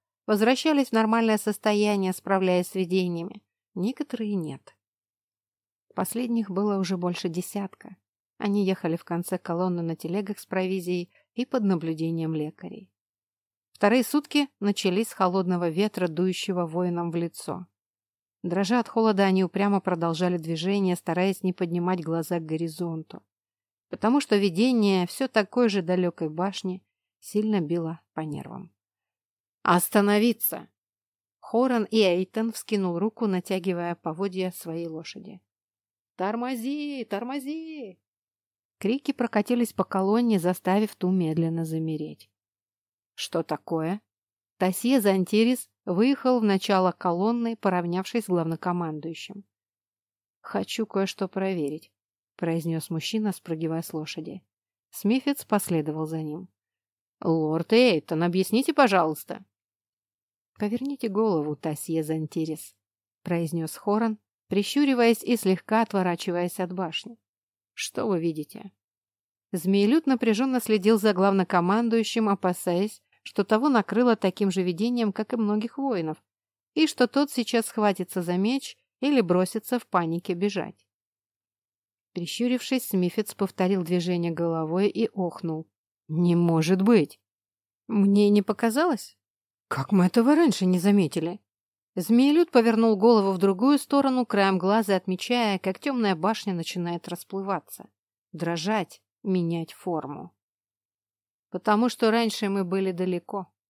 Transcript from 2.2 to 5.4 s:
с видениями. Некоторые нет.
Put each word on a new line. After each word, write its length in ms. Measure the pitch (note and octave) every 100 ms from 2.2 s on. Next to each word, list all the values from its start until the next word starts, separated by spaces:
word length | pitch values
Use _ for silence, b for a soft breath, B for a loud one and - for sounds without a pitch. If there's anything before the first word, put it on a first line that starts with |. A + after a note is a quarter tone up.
| - F#3+ F#3 F3+ F3+
с 60 |
видениями. 680 | F#3+ F3 F#3 F3+ E3+ E3+ G#3 _ _ _
Некоторые 600 | F#3 G3 C4 D4 A#3 G#3+
нет. 420 | G3+ D#3 C3+ - _ _ _ _ _ _ _